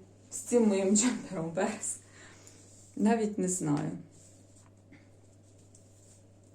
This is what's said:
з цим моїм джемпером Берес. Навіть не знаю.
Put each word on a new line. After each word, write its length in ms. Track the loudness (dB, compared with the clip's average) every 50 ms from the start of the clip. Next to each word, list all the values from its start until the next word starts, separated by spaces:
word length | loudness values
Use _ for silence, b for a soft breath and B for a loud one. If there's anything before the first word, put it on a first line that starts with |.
| -14 -20 -20 -20 -20 -16
з 60 | -14
цим 320 | -14 -4 2 4 4 6 4
моїм 280 | 4 2 2 4 4
джемпером 560 | 4 4 2 0 -2 -6 -8 -8 -6 -6 -6 -4
Берес. 420 | -2 -2 -2 -4 -6 -8 -8 -8 -10 B B B B B B B B B B B B B B B B B -14 -4
Навіть 420 | 0 2 2 4 2 0 -2 -2 -2
не 100 | -2 -2
знаю. 420 | -2 -2 -2 -2 -2 -2 -2 -6 -8 -10 -14 -18 -20 -20 -20 -20 -20 -20 -20 -20 -20 -20 -20 -20 -20 -20 _ -20 -20 -20 -20 -20 -20 -20 -20 -20 -20 -20 -20 -20 -20 -20 -20 -20 -20 -20 -20 -20 -20 -20 -20 -20 -20 -20 -20 -20 -20 -20 -20 -20